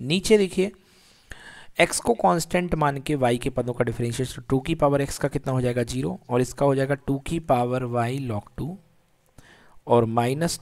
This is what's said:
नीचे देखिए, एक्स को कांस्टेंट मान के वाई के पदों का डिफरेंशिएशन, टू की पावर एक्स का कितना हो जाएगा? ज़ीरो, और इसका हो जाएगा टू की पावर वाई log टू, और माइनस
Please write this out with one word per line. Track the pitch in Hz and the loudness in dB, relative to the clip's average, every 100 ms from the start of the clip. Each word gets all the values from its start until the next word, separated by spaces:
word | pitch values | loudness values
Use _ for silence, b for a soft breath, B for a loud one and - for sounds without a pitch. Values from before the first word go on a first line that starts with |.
नीचे | 123 180 185 214 | -2 0 4 4
देखिए, | 190 185 190 - B B B B B B B B B - | 4 0 -2 -4 B B B B B B B B B 0
एक्स | 170 - | 0 0
को | - | -2
कांस्टेंट | 226 185 170 - 180 175 | 2 2 2 0 -2 0
मान | 165 147 139 | 0 0 0
के | 135 | -2
वाई | 147 123 123 | 0 2 2
के | 135 | -2
पदों | 127 120 | -2 -2
का | 120 | -2
डिफरेंशिएशन, | 120 113 120 120 127 - | -2 -2 -4 -4 -6 -8
टू | - 135 | -2 0
की | 135 | 0
पावर | 160 143 143 | 2 2 2
एक्स | 139 - | 0 -2
का | 143 | -2
कितना | 135 - | -2 -2
हो | 127 | 0
जाएगा? | 123 123 | 0 0
ज़ीरो, | 117 123 151 190 - | -2 -4 -4 -6 -2
और | 123 | 0
इसका | 123 - 143 | 0 0 2
हो | |
जाएगा | 135 135 143 | 2 0 -2
टू | - 139 | -2 -4
की | - 165 | -4 -4
पावर | 165 127 123 127 127 | 0 0 0 -2 -2
वाई | 120 117 135 131 | -2 -2 -2 -4
log | 104 - - | -6 -8 -10
टू, | 131 190 _ _ _ _ _ b b b b b - | -10 -12 _ _ _ _ _ b b b b b 2
और | 120 113 | 4 4
माइनस | 117 120 143 165 - | 2 0 0 -2 -4